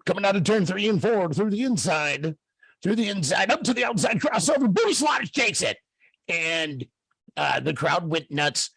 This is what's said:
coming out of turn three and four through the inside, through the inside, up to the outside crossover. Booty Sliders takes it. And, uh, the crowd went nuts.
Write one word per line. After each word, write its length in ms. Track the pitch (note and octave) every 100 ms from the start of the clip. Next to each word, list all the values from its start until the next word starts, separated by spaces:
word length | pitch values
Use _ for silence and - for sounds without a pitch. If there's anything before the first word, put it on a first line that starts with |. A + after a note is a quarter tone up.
coming 200 | - F3+
out 120 | G3+ G3
of 80 |
turn 220 | E3+ G#3+ D#3+
three 220 | F#3 G#3
and 120 | G3+
four 320 | G#3 A3+ F3
through 180 | D3 G#3+
the 120 | G3+
inside, 720 | C4 A3 F3+ D#3 D3 C#3 D#3 D#3 _ _ _ _
through 140 | F3+ A3
the 120 | G#3+
inside, 420 | G3+ C#3+ - G3
up 120 | D#4
to 100 | C#4+
the 100 | A#3+
outside 340 | A#3+ A3+ - G#3
crossover. 540 | D4 A3+ F#3 D4 B3
Booty 220 | F#3+ A4+
Sliders 360 | D4+ D4+ C4+ G3+
takes 320 | - A#3 D#3+
it. 160 | A#2 G2+ _ _ _ _ -
And, 580 | E3+ E3 E3 D#3 C3+ A#2+ _ _ _ _ -
uh, 240 | D3 C3
the 140 | C3
crowd 340 | D3 D3 E3 E3+
went 220 | D#3+ D3+
nuts. 400 | C#3+ D3 - -